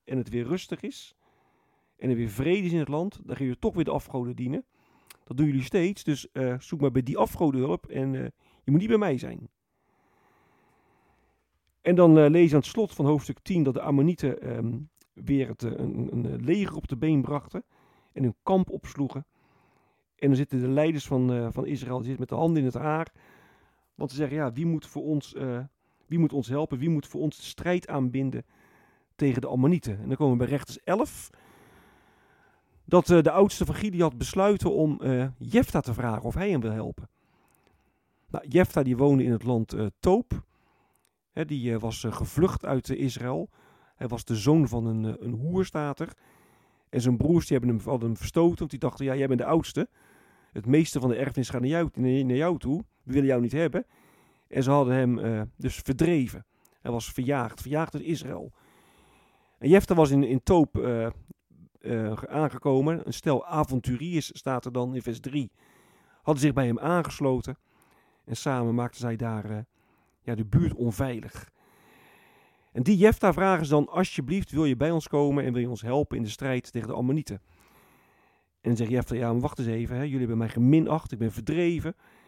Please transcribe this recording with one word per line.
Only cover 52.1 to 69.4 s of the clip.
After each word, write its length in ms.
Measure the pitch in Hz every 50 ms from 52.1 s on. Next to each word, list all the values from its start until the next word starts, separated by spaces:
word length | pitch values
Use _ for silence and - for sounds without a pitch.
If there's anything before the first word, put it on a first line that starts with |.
| 131 139 135
naar 120 | 127 123
jou 220 | 135 160 180 170 -
toe. 260 | - 123 143 190 - _ _ _
We 100 | - 123
willen 160 | 127 143 139 135
jou 120 | 131 120
niet 120 | 120 113
hebben." 320 | 127 151 170 147 123 180 - _ _ _ _ _ _ _ _ _ _ _ _ _
En 140 | - 143
ze 80 | 127 135
hadden 240 | 143 147 135 123 127
hem, 240 | 131 127 123 120 -
eh, 240 | - 113 110 107 107 123 -
dus 200 | - 139 127 -
verdreven. 680 | - - - 131 123 160 170 175 151 127 110 - - - _ _ _ _ _ _ _
Hij 100 | - 120
was 220 | 120 117 113 -
verjaagd, 480 | - - 127 135 143 135 120 113 - -
verjaagd 340 | - 127 147 156 165 - -
uit 80 | 143
Israël. 500 | - 160 165 123 - - - - - - - _ _ _ _ _ _ _ _ _ _ _ _ _ _ _ _ _ _ _ _ -
En 100 | 120 139
Jefta 260 | 180 196 - - 185
was 160 | 165 156 135
in, 140 | 139 139 139
in 180 | 113 131 127
Toop, 360 | - - 190 170 143 - - 131
eh, 280 | 123 123 120 113 113 113 - - - - - _ _ _ _ - 85 - _ _
eh, 420 | - - 120 110 110 107 110 -
aangekomen. 840 | - - - 147 156 139 - 131 - 143 131 131 139 156 170 160 -
Een 60 | -
stel 340 | 117 - - 160 135 120 -
avonturiers, 840 | - 170 151 151 127 135 123 - 120 123 117 156 180 175 156 - - - -
staat 260 | - 139 131 123 -
er 80 | 127
dan 220 | 123 123 123 127 131
in 80 | 127
vers 180 | - 120 113 113
drie, 320 | - 131 135 147 123 98 _ _ _ _ _ _ _ _ _ _ _ _ _ _
hadden 200 | - 151 156 135
zich 100 | 139 147
bij 140 | 117 139 131
hem 120 | 117 117 113
aangesloten. 800 | - 156 175 175 151 147 - - 143 135 131 123 - 131 135 - _ _ _ _ _ _ _ _ _ _ _ _ _
En 120 | - 117
samen 380 | - - 147 131 123 117 117 113
maakten 260 | 120 120 120 - -
zij 160 | 120 117 113
daar, 340 | 110 117 113 110 107